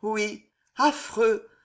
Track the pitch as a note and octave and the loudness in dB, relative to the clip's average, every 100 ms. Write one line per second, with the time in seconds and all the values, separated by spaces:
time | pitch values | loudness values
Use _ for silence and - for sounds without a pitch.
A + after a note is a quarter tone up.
0 | G#3 G#3+ G#3 G#3+ _ _ _ - F#3+ F#3+ | -4 -4 -4 -6 _ _ _ 2 2 2
1 | - - A3+ G#3+ - _ | -8 0 2 2 -4 _